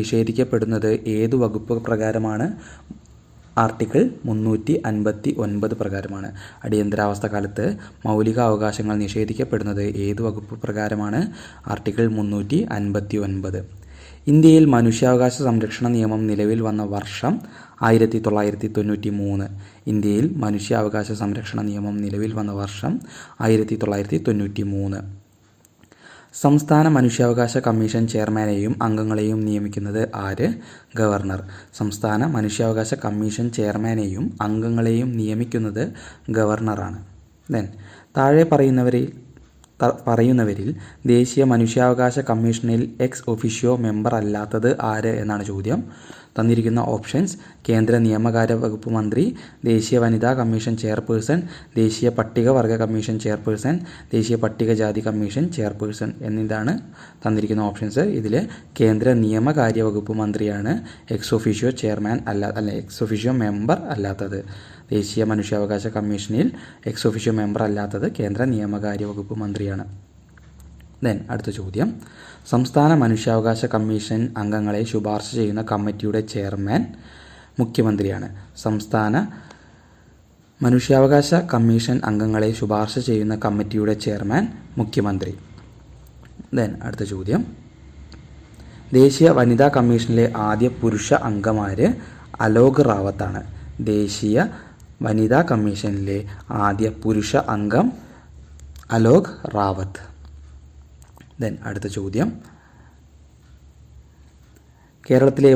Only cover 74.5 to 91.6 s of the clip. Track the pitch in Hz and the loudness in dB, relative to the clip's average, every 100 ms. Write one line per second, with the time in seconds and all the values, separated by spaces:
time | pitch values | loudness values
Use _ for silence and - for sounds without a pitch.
74.5 | 107 104 104 117 110 104 107 - 120 107 | -2 -2 -2 -2 -4 -2 -4 -4 -2 -2
75.5 | 107 110 104 104 101 107 107 107 107 98 | -2 -2 -2 -2 -4 -2 -2 -4 -6 -6
76.5 | 98 98 147 - - - - - - - | -4 -2 -2 -2 -8 -20 -20 -20 -20 -10
77.5 | - 117 - 110 104 98 98 101 95 - | -4 -2 2 2 2 -2 -4 -8 -12 -18
78.5 | - 110 107 - 110 107 131 208 - - | -8 -4 -4 -2 0 0 0 -2 -8 -20
79.5 | - - - - - - - _ _ _ | -20 -20 -20 -20 -20 -20 -20 _ _ _
80.5 | - 127 123 - 135 135 147 143 175 175 | -4 2 2 4 6 8 6 4 2 2
81.5 | 120 113 113 117 123 110 107 110 107 110 | 2 4 4 2 -2 0 0 0 2 0
82.5 | 113 104 107 107 131 123 110 107 107 107 | 0 -2 0 0 -2 0 0 0 -2 -2
83.5 | 104 104 107 107 107 - 104 101 139 226 | -2 -2 0 0 0 -2 -4 0 0 0
84.5 | - - - 110 139 104 98 - - - | -6 -8 -4 -2 0 0 -2 -4 -8 -16
85.5 | - - - - - - - - - - | -20 -20 -20 -20 -20 -20 -20 -20 -20 -4
86.5 | 131 107 104 120 - 101 98 92 170 - | -2 -2 -4 -8 -8 -8 -6 -2 -2 -2
87.5 | - - - - - - - - - - | -10 -20 -20 -20 -20 -20 -20 -20 -20 -20
88.5 | - - - - 127 139 135 160 135 120 | -20 -20 -20 2 8 8 8 6 8 6
89.5 | 117 143 143 120 117 117 117 117 113 107 | 6 6 6 4 4 2 2 2 2 -2
90.5 | 107 123 123 113 104 - 143 123 104 107 | 2 0 2 0 0 2 0 2 -2 0
91.5 | 110 | 0